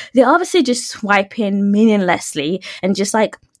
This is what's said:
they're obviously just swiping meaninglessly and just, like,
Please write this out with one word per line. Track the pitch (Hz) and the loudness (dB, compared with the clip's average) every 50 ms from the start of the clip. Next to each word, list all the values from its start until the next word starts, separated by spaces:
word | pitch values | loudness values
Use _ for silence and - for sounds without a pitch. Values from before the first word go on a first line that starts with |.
| - - - | -14 0 2
they're | 254 233 254 | 4 4 4
obviously | 320 349 359 - - 359 | 4 2 0 0 0 0
just | 247 247 240 240 - - | 2 0 -2 -4 -6 -10
swiping | - - 214 196 202 196 196 196 - 233 208 196 202 196 202 202 | -10 -8 -2 0 0 0 0 -2 -4 -4 -4 -2 -2 0 0 2
meaninglessly | 202 208 226 226 208 202 185 175 - 190 - - - 156 139 156 185 185 - - - - | 4 4 4 4 4 2 2 0 -2 -2 -4 -8 -8 -6 -4 -4 -4 -6 -8 -12 -10 -6
and | - 185 196 | -4 -4 -2
just, | 190 196 - | -2 -2 -2
like, | - 220 214 - - - _ _ _ - | 0 0 -2 -2 -4 -10 _ _ _ 2